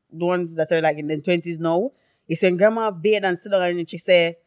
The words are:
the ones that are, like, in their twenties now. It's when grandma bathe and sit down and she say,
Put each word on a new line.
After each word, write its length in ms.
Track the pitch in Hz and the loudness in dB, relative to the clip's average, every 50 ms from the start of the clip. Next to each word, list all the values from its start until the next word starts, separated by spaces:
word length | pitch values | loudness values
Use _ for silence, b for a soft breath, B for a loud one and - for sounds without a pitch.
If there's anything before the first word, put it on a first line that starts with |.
| _ _ | _ _
the 140 | - 160 170 | -10 -4 -2
ones 300 | 175 180 180 175 165 165 | -2 0 -2 -2 -4 -4
that 160 | 160 156 156 | -4 -2 0
are, 100 | 175 160 | 0 0
like, 160 | 160 156 151 151 | 2 0 0 -2
in 100 | 151 147 | -4 -4
their 120 | 156 151 | -6 -4
twenties 380 | 143 185 175 170 165 170 170 160 | -2 0 -2 0 -2 -4 -6 -4
now. 320 | 165 165 165 175 214 269 - _ _ _ _ _ _ - | -2 0 0 0 0 -2 -6 _ _ _ _ _ _ -8
It's 160 | 165 - - | -4 0 2
when 140 | 180 180 170 | 2 2 4
grandma 340 | 196 220 226 226 226 220 | 4 2 2 2 -2 -4
bathe 320 | 196 165 156 214 214 208 196 | -4 -2 0 0 0 2 0
and 160 | 190 175 170 | 0 -2 -4
sit 100 | - 208 | -4 -2
down 100 | 202 190 180 | 0 0 0
and 260 | 175 175 175 170 - | 0 -2 -4 -6 -8
she 80 | - 165 | -10 -6
say, 400 | - - 185 175 170 165 170 - _ | 0 4 4 4 4 2 0 -6 _